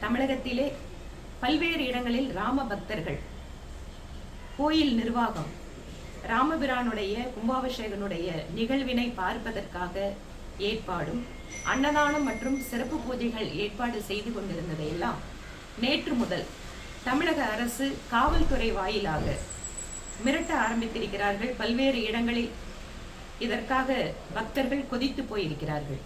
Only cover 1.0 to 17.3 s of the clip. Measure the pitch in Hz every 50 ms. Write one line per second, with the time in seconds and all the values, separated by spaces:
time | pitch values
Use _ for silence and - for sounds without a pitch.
1 | - - - - - - - - - 254 302 302 330 339 330 330 277 254 247 247
2 | 247 240 233 247 277 254 175 185 208 233 262 277 269 233 208 196 - - 214 208
3 | 160 165 139 131 - - - - - - - - - - - - - - - -
4 | - - - - - - - - - - - - 285 302 311 320 302 285 240 226
5 | 226 226 233 240 240 220 220 165 147 - - - - - - - - - - -
6 | - - - - - 226 226 233 269 302 320 311 269 269 262 247 247 233 214 208
7 | 208 196 202 233 240 254 262 214 220 233 262 262 254 262 240 - 220 214 196 202
8 | 202 196 175 170 170 185 165 160 151 - 165 - 226 226 269 277 269 247 254 233
9 | 240 233 - - 185 185 233 233 220 233 226 202 - - - 175 175 170 180 190
10 | 196 202 196 196 - - - - - - - - 190 202 226 220 - - 185 170
11 | 156 160 - 240 240 - - - - - - - - 170 196 254 269 294 294 294
12 | 294 294 294 302 285 262 220 220 240 262 269 277 247 - - 233 254 247 302 294
13 | 233 247 254 - 240 233 220 220 214 151 127 156 202 208 - - 247 240 233 214
14 | 202 - 196 214 208 233 233 202 190 196 175 165 160 160 156 156 156 151 160 175
15 | 170 - - - - - - - - - - - - - - - 226 262 - -
16 | - - 294 240 226 180 180 175 180 - - - - - - - - - - -
17 | - 254 254 285 339 339